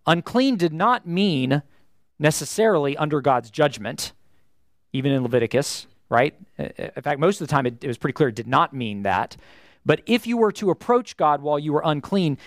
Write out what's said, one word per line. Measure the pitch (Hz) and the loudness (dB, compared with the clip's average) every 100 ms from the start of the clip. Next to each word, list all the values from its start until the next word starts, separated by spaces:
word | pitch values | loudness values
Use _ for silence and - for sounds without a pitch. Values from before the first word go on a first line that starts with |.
| - | 0
unclean | 170 - 233 269 233 | 0 0 0 2 2
did | 170 | -2
not | 156 208 247 175 | 0 0 0 -2
mean | 175 202 147 131 143 - - _ _ _ _ | 0 2 2 2 0 -2 -16 _ _ _ _
necessarily | 151 156 147 - 220 180 143 143 | 0 0 -4 0 2 2 0 -2
under | 151 147 | -2 0
God's | 135 127 117 | 2 0 0
judgment, | - 147 117 104 - - - _ _ _ _ _ _ _ | 0 0 0 -8 -8 -12 -14 _ _ _ _ _ _ _
even | 139 139 | -2 0
in | 139 | 0
Leviticus, | 123 123 117 - 143 - - _ _ | 2 0 2 0 -2 -6 -14 _ _
right? | 120 127 - - - | 2 2 -2 -20 -12
Uh, | - - | -12 -10
uh, | - - | -12 -8
in | |
fact, | 143 143 | -6 0
most | 165 202 | 0 0
of | 151 | -2
the | |
time | 143 123 | 0 0
it, | 120 | -4
it | 139 | -8
was | 117 | -6
pretty | 127 | -6
clear | - 147 | 0 -2
it | |
did | 104 113 | -2 -2
not | 135 165 | 2 2
mean | 135 113 101 | -2 -6 -4
that. | 98 92 113 - - - _ _ | 0 0 -2 -8 -20 -20 _ _
But | - 151 - | 0 0 2
if | 233 226 | -2 0
you | 240 | 0
were | 220 | 0
to | 190 202 | 0 -2
approach | 165 - 240 240 - | -2 2 0 0 0
God | 156 143 | 2 2
while | 143 147 | 0 -2
you | 151 | 0
were | 147 | 0
unclean, | 160 151 - 196 170 135 | 0 -2 0 0 0 -2